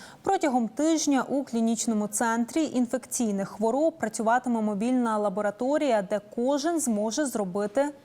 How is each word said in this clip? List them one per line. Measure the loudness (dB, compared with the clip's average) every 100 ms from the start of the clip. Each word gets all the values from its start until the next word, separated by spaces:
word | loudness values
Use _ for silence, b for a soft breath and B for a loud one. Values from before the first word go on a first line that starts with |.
| B B
Протягом | 0 2 2 0 0
тижня | 0 2 2 2 2 2
у | -2
клінічному | -2 0 0 0 0 0 -2
центрі | -2 0 0 0 0 0
інфекційних | 0 0 -2 -4 -2 -2 -2 -4
хвороб | -2 0 2 0 0
працюватиме | -4 -2 2 2 2 0
мобільна | 0 0 0 2 2 0
лабораторія, | 0 0 -2 -2 0 2 2 2 0
де | -4 -4 -2
кожен | 0 0 0 0
зможе | 0 0 -2 -2 -2
зробити | -2 -2 -2 -2 0 -2 -4